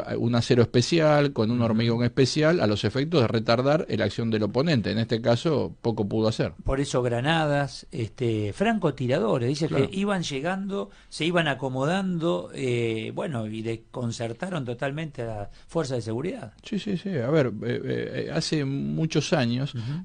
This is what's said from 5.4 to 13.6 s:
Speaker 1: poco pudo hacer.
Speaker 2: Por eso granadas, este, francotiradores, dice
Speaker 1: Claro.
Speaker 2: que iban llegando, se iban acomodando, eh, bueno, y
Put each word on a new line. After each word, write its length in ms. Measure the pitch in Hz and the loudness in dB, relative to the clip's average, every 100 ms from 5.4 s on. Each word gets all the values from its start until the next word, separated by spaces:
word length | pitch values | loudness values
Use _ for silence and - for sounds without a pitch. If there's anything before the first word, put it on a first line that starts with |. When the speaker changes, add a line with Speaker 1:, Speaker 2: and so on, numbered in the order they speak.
| 170 135 95 - | 2 0 -2 -4
Speaker 1:
poco 260 | 117 110 101 | -4 -2 0
pudo 180 | 113 110 | 2 2
hacer. 260 | - 117 - | 2 -2 -4
Speaker 2:
Por 160 | - 135 | -2 0
eso 220 | 143 135 | 0 0
granadas, 840 | 123 117 135 165 156 143 139 - - | 0 0 0 2 2 0 -2 -6 -12
este, 600 | 143 110 - 120 110 104 | -6 -6 -2 -2 0 -2
francotiradores, 920 | - 208 220 175 139 123 143 214 156 117 | 0 0 2 0 0 0 0 2 0 0
dice 180 | 147 156 | 0 0
Speaker 1:
Claro. 200 | 156 135 | 0 0
Speaker 2:
que 60 | 190 | 0
iban 260 | 202 196 | -2 -2
llegando, 680 | 156 139 160 190 196 196 202 - - | -2 -4 -4 -4 -4 -6 -8 -12 -14
se 140 | - 156 | -4 0
iban 200 | 175 156 | 2 2
acomodando, 1040 | 131 135 127 139 190 190 175 165 175 180 | 0 -2 0 0 0 0 0 0 -2 -4
eh, 580 | 143 135 120 117 110 113 | -6 -2 0 0 -2 -4
bueno, 320 | 123 196 127 110 | -6 -4 -4 -4
y 160 | 110 | -6